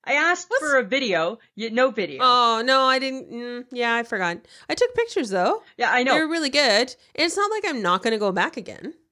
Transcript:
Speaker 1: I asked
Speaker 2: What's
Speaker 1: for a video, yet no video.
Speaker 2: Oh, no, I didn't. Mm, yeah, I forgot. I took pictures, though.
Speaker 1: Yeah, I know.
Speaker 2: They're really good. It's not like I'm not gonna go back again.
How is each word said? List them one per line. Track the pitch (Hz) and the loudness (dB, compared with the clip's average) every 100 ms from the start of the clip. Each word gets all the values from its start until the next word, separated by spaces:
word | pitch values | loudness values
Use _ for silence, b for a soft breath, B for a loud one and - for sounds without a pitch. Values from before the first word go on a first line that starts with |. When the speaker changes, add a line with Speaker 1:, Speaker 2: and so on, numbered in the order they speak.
Speaker 1:
I | - | -2
asked | 277 320 349 - | 0 0 -2 -2
Speaker 2:
What's | 523 | -2
Speaker 1:
for | 302 269 | 2 2
a | |
video, | 202 269 190 170 165 226 b | 2 -2 0 0 0 -4 b
yet | - 226 | -10 -4
no | 226 262 | 2 0
video. | 226 170 135 | 0 -6 0
Speaker 2:
Oh, | 254 247 233 226 | 2 4 4 2
no, | 240 269 | 2 4
I | 262 262 | 4 2
didn't. | 269 262 - | -2 -8 -10
Mm, | 233 240 240 254 | -10 -10 -10 -10
yeah, | 247 233 | -4 -2
I | 233 | -2
forgot. | 233 214 175 175 B B B | -2 -2 -2 -4 B B B
I | |
took | 330 480 | 0 0
pictures, | 494 466 392 240 | 0 -2 -2 -2
though. | 190 190 440 B - | 0 0 0 B -4
Speaker 1:
Yeah, | 339 | 0
I | 247 | 2
know. | 254 | 4
Speaker 2:
They're | 294 311 | 2 2
really | 330 285 | -2 0
good. | 285 277 208 254 - b | 2 4 2 0 -6 b
It's | - 330 349 | -4 -2 0
not | 415 | -2
like | 440 392 | -2 -4
I'm | 262 | -2
not | 185 185 | 0 0
gonna | 233 220 | 0 0
go | 208 | 0
back | 185 190 - | 0 -2 -4
again. | 185 - 254 339 _ | -14 -14 -16 -16 _